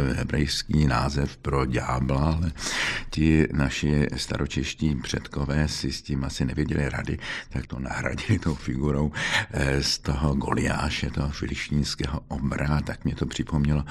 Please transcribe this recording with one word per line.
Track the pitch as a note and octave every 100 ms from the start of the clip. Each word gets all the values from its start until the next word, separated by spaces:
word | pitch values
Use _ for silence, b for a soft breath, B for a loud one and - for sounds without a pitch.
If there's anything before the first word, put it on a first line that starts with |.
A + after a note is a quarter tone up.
| C2+
hebrejský | B1+ B1+ C#2+ D2 - - D2+ D2+
název | A#1 C2+ C#2 C2+ -
pro | - C#2 B1+
ďábla, | A#1+ - B1 C2 C2+ D2+
ale | D#2+ E2+ - B B B B B
ti | - D#2 D#2 D#2
naši | D2 C2+ - D2 D2 D2 -
staročeští | - - D2 - C#2 - D#2+ C#2
předkové | - - - D2 C#2 D2 D2+
si | - C#2+
s | C2+
tím | - C#2+
asi | C2 - C2
nevěděli | B1+ D2 D#2 C#2
rady, | B1+ - - B B B
tak | C2 B1+
to | B1
nahradili | C2 - - C#2 - G2
tou | E2+ C#2+
figurou, | - B1+ D2 C#2 D2+ B B B B
eh, | - C#2 C#2
z | C#2 -
toho | - C#2+ D2+ C#2+
Goliáše, | - - - - D2 - D2
toho | - C#2+
filištínského | - - - - D2 C#2 - C#2 C#2+ -
obra. | C#2+ C2+ - C#2+ D2+
Tak | C#2 - -
mě | B1+
to | -
připomnělo | - - D#2 C#2+ D2 C#2+